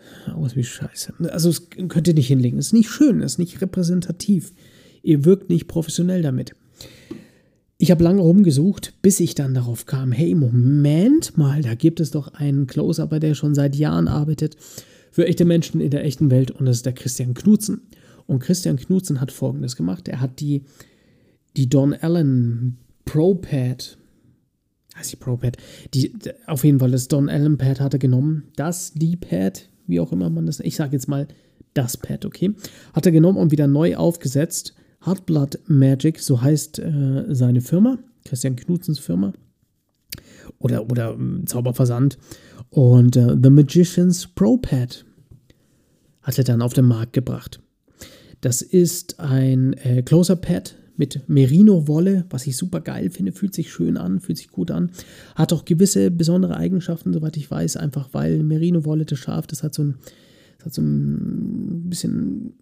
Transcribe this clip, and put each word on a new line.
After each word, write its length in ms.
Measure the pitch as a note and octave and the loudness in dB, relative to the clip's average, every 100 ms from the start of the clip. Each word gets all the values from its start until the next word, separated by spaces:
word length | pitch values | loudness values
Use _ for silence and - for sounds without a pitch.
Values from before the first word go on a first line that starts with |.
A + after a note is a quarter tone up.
| - - - | -20 -18 -14
aus 220 | E3 C#3+ C3 | -8 -6 -4
wie 80 | |
Scheiße. 500 | B2 - - - - - E3 | -6 -8 -14 -12 -14 -8 -8
Also 180 | - E3+ | -2 -2
es 200 | D#3 - | -2 -6
könnt 380 | - F3+ E3 D#3+ | -12 -6 -2 2
ihr 60 | |
nicht 140 | D#3+ B2 | 2 2
hinlegen. 320 | C3+ B2 C#3 | 2 2 -2
Es 80 | C#3+ | 2
ist 60 | |
nicht 160 | A3+ A3 | 2 2
schön, 320 | - D4 E3 | 2 2 2
es 120 | C#3 | -2
ist 60 | - | -4
nicht 200 | F3 - | -6 -6
repräsentativ. 960 | F#3+ F#3 E3+ F3+ F3 E3+ - F#3+ - - _ _ _ _ | -6 -2 -2 -2 -4 -4 0 0 -2 -14 _ _ _ _
Ihr 240 | - D3 D3 | 2 4 4
wirkt 240 | F#3+ - | 4 2
nicht 180 | E3+ - | -2 -2
professionell 540 | E3 D#3 - F3+ F#3 | -6 -4 -2 -2 0
damit. 340 | D3+ B2+ B2+ - _ - - - - - - _ _ _ _ - | -2 -4 -6 -14 _ -20 -20 -20 -18 -18 -20 _ _ _ _ -2
Ich 100 | E3 | 2
hab 100 | E3+ | 4
lange 220 | E3+ G3 | 4 4
rumgesucht, 720 | E3 F#3 F3+ C3+ F3+ G3 - - | 6 6 6 4 2 -2 -8 0
bis 180 | G3 F#3+ | 2 2
ich 140 | E3+ | 0
dann 220 | - C#3 C3 | -2 -2 -2
darauf 320 | A#2+ A#2 - | -4 -6 -6
kam, 240 | C3 C3 | -4 -2
hey, 240 | A#2 E3+ F3+ | 0 2 2
Moment 1000 | B2+ B2 B2 D3 D3 D#3 G#3+ D#4 - - | 2 4 4 4 4 4 4 4 2 0
mal, 260 | C#3 D3 | 2 0
da 100 | B2+ | -2
gibt 260 | A#2 D#3+ E3 | 0 0 0
es 120 | D3 | -2
doch 160 | D#3 C#3 | -4 -8
einen 400 | - C#3+ C#3 C3+ | -6 -2 0 -2
Close-Upper, 520 | D3+ - D#3+ D3+ D#3 | -2 -2 -2 -4 -2
der 140 | D#3 | -2
schon 220 | D3 D3 D3 | 0 0 0
seit 200 | C#3+ C#3+ | 0 0
Jahren 320 | D3+ E3 E3 | 0 0 0
arbeitet 480 | D3+ D3+ D3+ D#3 - - - - - _ | -2 -2 -2 -4 -6 -20 -20 -20 -20 _
für 160 | - F3 | 0 0
echte 180 | F3 F3 | 2 2
Menschen 360 | E3+ D#3 D#3+ | 2 0 -2
in 100 | D3+ | -2
der 140 | C#3+ D3+ | -2 -4
echten 260 | B2+ D3+ | 0 2
Welt 200 | B2+ C3 | 4 2
und 140 | - C3 | -2 0
das 120 | A#2+ | 0
ist 80 | B2+ | -2
der 80 | |
Christian 400 | B2 B2+ - B2 | -6 -8 -6 -6
Knutzen. 480 | A#2+ - G#3+ G#3 G3 - - _ - - | -2 2 2 2 -8 -10 -20 _ -16 -4
Und 140 | C3+ | -4
Christian 380 | - F3+ E3 C#3+ | -2 -2 -2 -2
Knutzen 420 | - F#3 F#3 C3+ | -2 -2 -2 -4
hat 120 | C3 | -4
Folgendes 440 | - - C#3 C3 - | -6 -6 -4 -8 -8
gemacht. 320 | E3 F3+ - | -8 -8 -8
Er 140 | B2+ | -6
hat 180 | C3 B2+ | -6 -6
die, 240 | D3 C#3+ C#3+ - - _ _ _ _ _ _ - | -4 -4 -6 -18 -20 _ _ _ _ _ _ -4
die 100 | B2+ | 0
Don 260 | C#3+ C#3 | 2 2
Allen 840 | C#3 D#3+ E3+ C#3+ C3 A#2+ A#2+ B2 B2 _ _ - | 0 -2 0 2 2 0 -2 -4 -6 _ _ -6
Pro 300 | D3+ F3 F#3+ | 0 2 0
Pad, 640 | - C#3 B2 B2+ - - _ _ _ _ _ _ _ _ _ - | -2 -4 -4 -6 -12 -20 _ _ _ _ _ _ _ _ _ -18
heißt 160 | - | -16
die 60 | - | -12
Pro 180 | C3+ B2 | -8 -4
Pad, 200 | B2 - - - - | -4 -6 -12 -20 -8
die, 200 | C3 C3 A3 - - - | -4 -4 -6 -14 -14 -8
auf 160 | C#3+ | 0
jeden 160 | D3+ C#3 | 2 4
Fall 120 | B2+ | 2
das 180 | B2+ B2+ | 0 -2
Don 180 | C#3+ C#3+ | -2 0
Allen 300 | D3+ D3 D3 | 0 0 0
Pad 220 | C3 C3+ | 0 -2
hat 140 | C#3 | -2
er 60 | C#3 | 0
genommen, 440 | C3+ B2 D3 D#3 - - | 0 2 0 -4 -8 -8
das, 380 | D3 E3+ - | -6 -8 -10
die 240 | D#3 E3 F3 | -4 -2 -4
Pad, 520 | - F3 F#3+ - - _ - | -6 -4 -4 -6 -14 _ -4
wie 120 | - | -2
auch 120 | E3 | -2
immer 160 | F3 F3 | -2 -2
man 160 | E3 E3 | -2 -4
das, 160 | D#3 | -6
ich 140 | - - | -6 -6
sag 160 | C#3+ | -4
jetzt 140 | C#3 B2+ | -4 -4
mal 180 | C#3 C#3+ - _ _ _ | -4 -6 -12 _ _ _
das 240 | - B2 - | -4 -4 -6
Pad, 280 | - C#3 - | -10 -8 -10
okay, 280 | - F#3 G#3 - - - | -4 -4 -4 -12 -20 -10
hat 120 | - F3 | 0 4
er 60 | |
genommen 260 | D#3+ E3 G3 | 6 6 4
und 140 | E3+ | 2
wieder 160 | D3 C#3+ | 2 2
neu 300 | C#3+ F3 - | 2 2 0
aufgesetzt. 760 | E3+ E3+ C#3 C#3 E3+ - - - _ _ - | -2 -2 -2 -2 -2 -4 -12 -18 _ _ -6
Heartblood 540 | F#3+ - D#3 C#3 - - | -4 -2 -2 -2 -4 0
Magic, 520 | C#3+ C3+ C3+ D#3 D#3+ | 4 4 4 0 -2
so 220 | - B2+ | -2 0
heißt, 380 | C3+ D3+ - - | 2 0 -2 -10
äh, 460 | - D3 C3+ C3+ G#3+ | -6 -2 -2 -2 -2
seine 300 | C3+ B2 B2 | 0 2 2
Firma, 400 | B2 E3+ A#3 B3+ - _ | 2 2 2 2 -8 _
Christian 320 | - B2+ C3+ B2+ | -12 -6 -4 -6
Knutzens 440 | - F3 - D3+ | -4 -4 -4 -6
Firma. 340 | - F3 G3 - _ _ _ _ _ _ _ - - - - - | -4 -4 -4 -6 _ _ _ _ _ _ _ -20 -20 -20 -20 -6
Oder, 300 | B2 A#2 A2+ | -2 -2 -2
oder, 240 | A#2+ A2+ | -4 -4
ähm, 300 | A#2 B2+ - - | -4 -6 -6 -6
Zauberversand. 720 | B2 B2 B2 B2+ A#2+ C#3 - - - - - - | -4 -2 0 0 2 0 -2 -10 -20 -20 -20 -4
Und, 480 | - B2 B2 B2 B2+ | 4 6 8 8 6
äh, 180 | A#2+ D2 | 4 6
The 80 | C3 | 8
Magician's 760 | C#3+ C#3+ F3 F3 - F3+ F3 - | 8 6 4 2 4 2 0 -4
Pro 280 | - G3+ B3+ | -2 2 2
Pad 480 | - C3+ B2 - - _ _ - _ _ _ _ _ _ _ _ | 0 -4 -4 -8 -20 _ _ -20 _ _ _ _ _ _ _ _
hat 160 | - C3+ | -4 -2
er 80 | B2 | 0
dann 160 | A#2 | 0
auf 120 | A#2+ | 0
den 120 | C#3 B2+ | 2 4
Markt 260 | A2+ A#2 | 4 0
gebracht. 480 | - B2+ A#2+ - - _ _ _ _ - - - - | -4 -4 -6 -12 -20 _ _ _ _ -20 -20 -20 -8
Das 220 | C3 A#2+ | -4 -4
ist 580 | - F3+ F3 - - - | 0 2 2 0 -12 -10
ein, 540 | D#3 C3 C3 C3 C3 | -2 0 2 2 0
äh, 300 | C#3 C3 B2 | -2 -2 -2
Close-Up-Pad 720 | B2 D#3+ F3+ F3 - F3+ - - _ - | 2 2 4 0 -2 -4 -6 -16 _ -6
mit 320 | C#3+ D3 - | -4 -4 0
Merino-Wolle, 1000 | D3 C3 D#3+ G#3+ F#3 D3 D3+ F#3 F#3+ F3 | 2 4 8 8 6 2 0 0 0 -2
was 180 | B2+ C#3 | -8 -8
ich 80 | C3 | -6
super 240 | F3+ F3 | -6 -6
geil 300 | - C3 F#3 | -8 -6 -6
finde, 240 | F3 F#3 | -6 -8
fühlt 200 | F3 G3 | -4 -6
sich 180 | - - | -6 -8
schön 260 | - E3+ - | -4 -4 -2
an, 240 | F3 F#3 | -4 -4
fühlt 160 | - E3 | -4 -8
sich 140 | - | -10
gut 200 | - E3+ | -8 -4
an. 200 | D#3+ F3 - - - - - | -2 -4 -6 -20 -20 -10 -2
Hat 160 | D#3 | 0
auch 140 | E3 - | 0 0
gewisse 460 | E3 G3 G3 G3 | 2 4 4 0
besondere 440 | E3+ D#3+ F3+ F#3 E3 | 2 2 2 0 -2
Eigenschaften, 580 | F3 F#3 F3 E3 F#3 | -2 -2 -4 -6 -4
soweit 220 | E3+ D#3 D#3 | -4 -4 -6
ich 160 | C#3+ | -8
weiß, 260 | D#3 E3 - | -6 -6 -4
einfach 320 | D#3 C#3+ C3 | -6 -6 -6
weil 300 | C#3 D3+ D#3+ | -4 -2 0
Merino-Wolle 600 | D#3 D#3 E3+ E3+ D3+ D#3 D#3 | 0 0 0 0 0 -2 -4
das 140 | C#3+ | -6
schafft. 320 | - D#3 - | -6 -8 -8
Das 120 | D#3 | -8
hat 100 | D#3 | -8
so 100 | - | -4
ein, 120 | D3 C#3 - - _ _ _ _ | -4 -6 -12 -20 _ _ _ _
das 100 | E3 | -12
hat 60 | - | -6
so 60 | |
ein 1080 | D2 D2 - - - - - - - E3+ F3 | -2 -2 -2 -4 -6 -6 -8 -8 -8 -8 -8
bisschen, 640 | F3 - - - - - - | -6 -6 -4 -4 -6 -12 -16